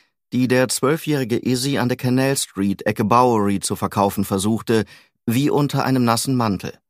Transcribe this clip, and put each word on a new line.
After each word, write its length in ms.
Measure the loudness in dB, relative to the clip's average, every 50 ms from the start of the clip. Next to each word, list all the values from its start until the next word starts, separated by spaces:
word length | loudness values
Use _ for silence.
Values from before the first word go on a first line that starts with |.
| _ _ _ _ _ _ -2
die 160 | -2 0 2
der 200 | 2 2 2 2
zwölfjährige 760 | 0 0 0 0 0 -2 -2 -2 -2 -2 -2 -2 -2 -2 -2
Izzy 320 | -2 -2 -2 -2 -2 -2
an 120 | -2 0 -2
der 100 | -2 -2
Canal 380 | -2 0 0 2 2 0 0
Street, 500 | -2 -4 -6 -4 -2 -2 -2 -2 -2 -2
Ecke 180 | -4 -2 0 0
Bowery, 560 | 2 4 4 6 6 4 2 2 2 0 -2
zu 160 | -2 -4 -6
verkaufen 480 | -4 -6 -4 0 2 2 2 2 -2 -4
versuchte, 600 | -2 -2 -2 0 0 -2 -2 0 0 0 0 0 -2 -6 -18 -20 _ _ _ _
wie 240 | -2 0 0 0 2
unter 340 | 2 2 0 0 0 -2 0
einem 200 | 0 0 2 2
nassen 300 | 2 2 0 0 -2 -2
Mantel. 380 | 0 0 0 -2 -2 -4 -8 -12 _ _ _